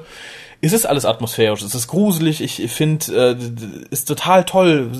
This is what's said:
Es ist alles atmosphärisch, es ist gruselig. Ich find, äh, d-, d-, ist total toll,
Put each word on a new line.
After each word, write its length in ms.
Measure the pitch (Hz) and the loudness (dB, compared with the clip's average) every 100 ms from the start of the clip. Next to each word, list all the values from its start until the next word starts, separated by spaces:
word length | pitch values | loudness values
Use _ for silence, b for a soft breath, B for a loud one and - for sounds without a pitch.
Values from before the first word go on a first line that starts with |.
| B B B B B - | B B B B B -4
Es 100 | 156 | 0
ist 120 | 226 220 | 2 2
alles 200 | 143 101 | 0 0
atmosphärisch, 560 | 113 117 - 110 104 | -2 -4 0 2 0
es 140 | 101 123 | -4 -6
ist 120 | 117 | -2
gruselig. 540 | 165 208 165 160 156 | 0 2 2 0 -2
Ich 300 | - - 117 | -4 -6 -6
find, 380 | - 156 156 - | -2 0 0 -2
äh, 260 | 107 127 123 | 2 2 2
d-, 140 | 120 | -6
d-, 360 | 117 110 65 - | -10 -12 -14 -10
ist 160 | - - | -8 -6
total 380 | 147 - 185 175 | -4 2 4 4
toll, 440 | 190 185 151 120 127 | 4 4 4 0 -6